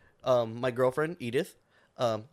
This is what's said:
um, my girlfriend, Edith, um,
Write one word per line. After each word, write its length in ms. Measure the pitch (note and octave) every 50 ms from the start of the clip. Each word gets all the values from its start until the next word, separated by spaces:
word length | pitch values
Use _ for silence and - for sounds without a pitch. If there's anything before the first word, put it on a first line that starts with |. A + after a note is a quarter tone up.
| _ _ _ _ -
um, 360 | B2+ B2+ A#2+ A#2 A2 A2 A#2+
my 120 | B2+ C3
girlfriend, 460 | A#2+ A#2+ C3 B2+ B2+ D3+ D#3 D#3 F3 -
Edith, 360 | B2 A#2 A2 C#3+ F#3 - - _ _ _ _ _ _ _ _ -
um, 240 | B2 A#2 A2 G#2+ A2 -